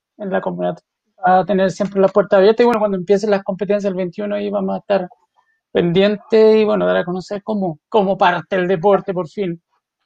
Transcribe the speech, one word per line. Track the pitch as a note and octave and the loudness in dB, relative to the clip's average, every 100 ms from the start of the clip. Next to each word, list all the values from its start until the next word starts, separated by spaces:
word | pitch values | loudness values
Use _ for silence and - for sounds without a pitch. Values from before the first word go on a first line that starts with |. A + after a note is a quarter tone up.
| _ - | _ -14
en | G#3 | -6
la | F#3+ | -6
comunidad. | F#3 F3 F3+ E3+ _ _ _ _ | -6 -6 -6 -8 _ _ _ _
A | F#3 F#3 F3 | 2 2 2
tener | G3 F#3+ | 0 0
siempre | E3 G3 G3 | -2 -4 0
las | F#3+ | 0
puertas | G#3 G3 G3+ | 2 2 4
abiertas | F#3+ A3 | 4 4
y, | A#3+ | 2
bueno, | A3+ | 2
cuando | G#3 F#3+ | 0 -2
empiecen | F3 G3+ G#3+ | 0 0 2
las | G3 | -2
competencias | G3 F#3 F#3+ G#3 G3+ | -2 -6 -2 -2 -2
el | F#3 | -4
veintiuno, | F#3 F3 G#3 G#3 | -6 -6 -6 -6
ahí | G#3 | -6
vamos | G3+ F#3+ F#3+ | -4 -4 -6
a | |
estar | - G3 F3+ _ _ _ _ _ _ | -2 -2 -4 _ _ _ _ _ _
pendientes | - F3 E3+ G3+ G#3 - A3 A3 A3 | -2 0 2 2 0 0 4 6 4
y, | G#3+ | 2
bueno, | G#3 F3+ | 0 0
dar | F3+ | 0
a | F3 | -2
conocer | F3+ F3 G3+ | -6 -8 -10
cómo, | - G#3 F#3+ D#3 _ | -6 -4 -4 -6 _
cómo | A3+ G3 F#3+ | 0 0 2
parte | F#3+ F3 D#3 F#3+ | 2 0 -2 -2
el | F3+ | 0
deporte | F#3 F#3 G3 G3 | 0 2 2 0
por | F3+ E3+ | -6 -8
fin | - G3 E3+ _ _ _ _ | -6 -8 -8 _ _ _ _